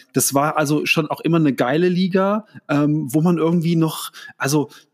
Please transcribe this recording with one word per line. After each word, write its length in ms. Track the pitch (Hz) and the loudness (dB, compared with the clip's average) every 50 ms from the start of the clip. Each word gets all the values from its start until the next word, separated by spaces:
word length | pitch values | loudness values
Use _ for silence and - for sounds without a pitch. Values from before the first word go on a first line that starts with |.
| - _ - | -20 _ -2
das 200 | 143 - - 131 | -2 0 0 0
war 240 | 139 143 156 147 | 0 0 0 0
also 300 | 156 151 139 151 147 - | 0 0 0 0 0 0
schon 200 | - - 170 156 | 0 0 0 0
auch 120 | - 147 - | -2 -4 -4
immer 180 | - 156 165 | -2 0 2
eine 160 | 165 156 143 123 | 2 2 2 2
geile 340 | - 127 123 143 160 180 | 0 0 0 2 2 2
Liga, 600 | 180 180 180 190 180 185 190 190 196 208 220 - _ - - - | 2 2 0 0 0 0 0 2 0 0 -2 -4 _ -16 -14 -6
ähm, 460 | - 143 143 147 147 151 156 151 123 135 | -2 0 0 2 2 0 0 -2 -2 0
wo 80 | 156 | 2
man 160 | 160 180 175 | 2 2 2
irgendwie 380 | 156 156 165 175 175 156 170 175 | 2 2 0 0 0 0 0 2
noch, 360 | 160 160 156 151 - - - - - - - - | 2 0 0 -2 -6 -12 -14 -14 -18 -20 -20 -10
also 320 | - - 135 147 151 135 - - - - _ | -6 -4 -2 0 0 -2 -4 -8 -18 -20 _